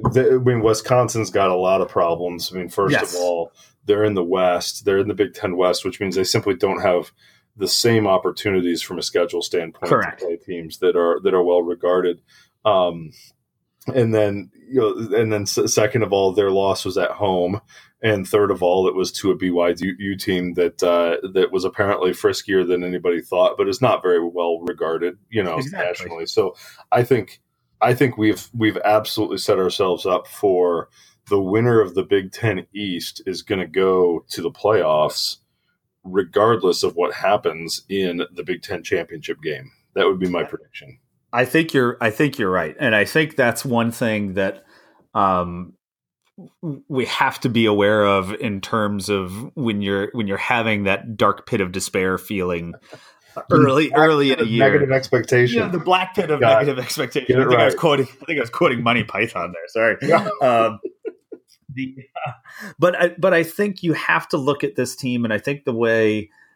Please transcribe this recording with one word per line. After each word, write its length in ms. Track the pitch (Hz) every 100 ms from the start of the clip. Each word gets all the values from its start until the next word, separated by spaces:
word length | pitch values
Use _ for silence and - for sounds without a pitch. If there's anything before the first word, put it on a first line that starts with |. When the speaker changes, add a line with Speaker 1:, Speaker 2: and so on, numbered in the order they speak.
| -
Speaker 1:
the, 220 | 127 123 131
I 20 |
mean, 240 | 127 120
Wisconsin's 680 | 110 107 - 123 117 117 101
got 180 | 101 95
a 60 | 92
lot 260 | 92 95
of 80 | 87
problems. 640 | 101 85 85 90 87 -
I 40 | 92
mean, 120 | 90
first 220 | - 95
Speaker 2:
Yes. 200 | 113 90 90
Speaker 1:
of 40 |
all, 320 | 90 85 85 _ _ _ -
they're 180 | 104
in 100 | 107
the 100 | 98
West. 640 | 87 95 90 90 - - -
They're 140 | 98
in 80 | 104
the 80 | 98
Big 180 | 98
Ten 240 | - 101 90
West, 260 | 90 90
which 160 | 95 -
means 160 | 98 90
they 80 |
simply 320 | 92 113 104 90
don't 260 | 98 92
have 300 | 101 87 - _ _ _ _ -
the 100 | 95
same 380 | - 117 113 104
opportunities 760 | 92 113 - 107 95 90 85
from 180 | - 87
a 40 |
schedule 380 | 73 95 85 87
standpoint 480 | - 90 82 - 87
Speaker 2:
Correct. 300 | 127 90 -
Speaker 1:
to 60 | 92
play 100 | 82
teams 400 | - 87 82 -
that 160 | 92 87
are, 240 | 85 85
that 120 | 95
are 100 | 92
well 200 | 87 87
regarded. 580 | 85 87 87 90 90 87 _ _ _ _
Um, 480 | 110 98 90 85 80 - - _ _ _ _ _ -
and 200 | 131 113
then, 380 | 110 104 101 95 _ -
you 100 | 131
know, 380 | 107 95 110 104
and 160 | 110
then 80 | 107
s-, 320 | 98 - 110
second 300 | - 107 120
of 100 | 101
all, 180 | 98 98
their 200 | 92 98
loss 340 | 95 98 95 95
was 120 | 95
at 140 | 87
home, 480 | - 104 92 90 101 - - - _
and 240 | 113 104 95
third 240 | 104 101
of 120 | 92
all, 240 | 90 92 92
it 80 | 92
was 160 | 92
to 180 | - 101
a 40 | 87
B 140 | 92
Y 220 | 87 87 87
U 360 | 92 95 101 95
team 380 | 104 92 90
that, 280 | 90 87 -
uh, 360 | 90 87 85 85 95
that 180 | 95 180
was 140 | 92 185
apparently 460 | - 202 - 185
friskier 540 | 175 - 95 - 95 87
than 160 | 90
anybody 380 | 90 90 87 85
thought, 360 | - 90 92 87
but 100 | 98
is 140 | 95
not 200 | 123 95
very 200 | 92 87
well 360 | 85 87 85 82
regarded, 560 | 87 85 80 82 87 90 _
you 140 | 110
know, 140 | 92 80
Speaker 2:
Exactly. 300 | 135 190 117
Speaker 1:
nationally. 380 | - 87 82 82
So 280 | - 98 - - - -
I 120 | 117
think, 380 | 123 127 95 - _ _ _ _
I 120 | 113 123
think 220 | 139 113
we've, 300 | 107 98 -
we've 240 | 117 110 95
absolutely 600 | 101 107 107 - 104 95
set 200 | - 98
ourselves 460 | 92 - 95 85 95
up 200 | 87 -
for 640 | - 101 90 90 82 - _ _ _ -
the 120 | 101
winner 380 | 95 107 120 117
of 120 | 98
the 100 | 90
Big 280 | 92 101 92
Ten 340 | - 113 92 -
East 480 | 101 104 87 - - -
is 140 | 85
gonna 260 | - 98 82
go 580 | 85 95 92 90 82 -
to 120 | -
the 100 | 82
playoffs, 840 | - 101 107 80 78 76 - - - _ _ _ _ _ _
regardless 800 | 95 92 87 101 110 110 92 85
of 120 | - 80
what 180 | 87
happens 720 | - 95 104 85 80 82 - -
in 340 | 98 92 87 -
the 100 | 92
Big 180 | 82 90
Ten 200 | - 90
championship 580 | 82 92 82 82 76 82
game. 300 | 80 71 67 _ _
That 120 | - 95
would 120 | 95
be 100 | 92
my 120 | 87
Speaker 2:
I 20 | 78
Speaker 1:
prediction. 540 | 82 _ - - - _ _ _
Speaker 2:
I 120 | 120 127
think 280 | 160 165
you're, 240 | 139 123 120
I 80 | 113
think 300 | - 151 143
you're 100 | 98
right. 240 | 92 80 -
And 160 | 135 107
I 100 | 101
think 300 | 160 156 -
that's 280 | 120 113
one 280 | 139 117 117
thing 420 | 117 117 107 101
that, 320 | 95 95 - _ _ _ _ _
um, 600 | 110 98 90 87 87 87 - _ _ _ _ _ - 180 _
w-, 220 | 170 139 -
we 160 | 135 113
have 340 | - 143 -
to 80 | 131
be 160 | 117 113
aware 380 | 104 101 107 101
of 280 | 98 92
in 260 | 107 127 98
terms 480 | - 113 104 101 95
of 460 | 101 92 95 135 -
when 260 | 120 104
you're, 280 | 98 98 101
when 140 | 123 104
you're 100 | 98
having 460 | - 120 113 104
that 320 | 98 98 120 107
dark 300 | 104 98 -
pit 160 | 113
of 100 | 92
despair 460 | 95 - 101 92 92
feeling 560 | - 101 90 87 85 -
Speaker 1:
<laughs> 40 | _ - - _ _
The 100 | - -
Speaker 2:
early, 380 | 160 147 135 156
Speaker 1:
black 120 | 143
Speaker 2:
early 320 | 156 151 139
in 40 | 127
Speaker 1:
pit 40 |
Speaker 2:
a 40 |
Speaker 1:
of 60 | 110
Speaker 2:
year. 160 | 113 135
Speaker 1:
negative 260 | 147 139
expectation. 680 | 135 131 123 110 123 123 120
Speaker 2:
Yeah, 100 | 98
the 100 | 175
black 360 | 160 185 185 -
pit 160 | 170
of 100 | 147
Speaker 1:
Got 100 | 120
it. 140 | 135 143
Speaker 2:
negative 180 | 131
expectation. 440 | 123 - 131 143 127
Speaker 1:
Get 120 | 127
it 60 | 127
Speaker 2:
I 40 |
think 120 | 123
I 40 | -
was 80 | -
Speaker 1:
right. 40 |
Speaker 2:
quoting, 280 | 165 143 127 -
I 40 | -
think 120 | 151
I 40 |
was 80 | 117
quoting 340 | - 170 123
Monty 220 | 117 117 104
Python 480 | 95 113 92 87
there. 140 | 87 85
Sorry. 260 | 110 113 98
Speaker 1:
Yeah. 260 | 135 165 202 -
Speaker 2:
Um, 380 | 131 117 113 107 - - 427 - _ - _ _ -
the, 220 | 131 131 - 123 - 151
uh, 40 | - - - 208 -
but 240 | 170 175
I, 140 | 175 170
but 160 | 190
I 100 | 170
think 400 | 165 - 208 185
you 100 | 175
have 340 | 147 - 160 -
to 80 | 165
look 280 | 135 143 143
at 100 | -
this 220 | 123 -
team, 260 | 131 123
and 100 | 117
I 40 | 107
think 260 | 139 147
the 80 | -
way 560 | 113 117 113 110 107 104 _ _